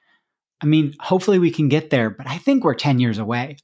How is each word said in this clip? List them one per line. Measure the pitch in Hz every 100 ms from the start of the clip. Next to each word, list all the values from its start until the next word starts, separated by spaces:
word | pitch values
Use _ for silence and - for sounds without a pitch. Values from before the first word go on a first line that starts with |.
| _ _ _ _ _ _
I | 151
mean, | 156 143 -
hopefully | - 185 208 185
we | 170
can | - 143
get | 151 160
there, | 131 110
but | 98 127
I | 165
think | 277 269
we're | 160 -
ten | 147 127
years | 120 107
away. | 107 120 143 143